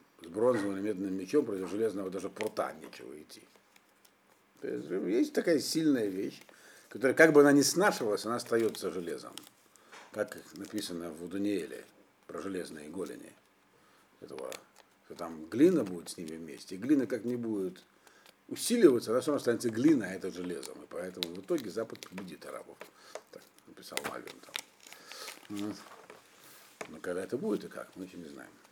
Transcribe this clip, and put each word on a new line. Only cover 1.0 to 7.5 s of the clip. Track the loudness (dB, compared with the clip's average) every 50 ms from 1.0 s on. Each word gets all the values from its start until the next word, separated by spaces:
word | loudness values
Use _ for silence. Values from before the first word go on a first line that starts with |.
| -2 -4 -4
мечом | -4 -4 2 2 2 2
против | 2 -2 -4 -4 -4
железного | -2 0 0 0 0 -2 -6 -6
даже | -6 -6 -8 -8
прута | -6 -6 -6 -4 -2 -2 -4 -4
нечего | -4 -10 -16 -16 -16 -16 -16 -14 -14
идти. | -16 -16 -18 -20 -20 -20 -20 _ -20 _ _ _ -20 _ _ _ _ _ -20 _ _ _ _ -20 _ _ _ _ -12
То | -8 -8
есть, | -8 -8 -6 -6
есть | -4 -4 -2 0 2 2 2 2 0
такая | 0 2 2 2 2
сильная | 2 0 -2 2 4 4 4 4 2
вещь, | -2 -2 -4 -4 -6 -8 -10 -20 -20 -20 -20 -20 -20 -20 -20 -20 -14
которая, | -8 0 2 2 8
как | 10 10 12
бы | 12 12
она | 12 12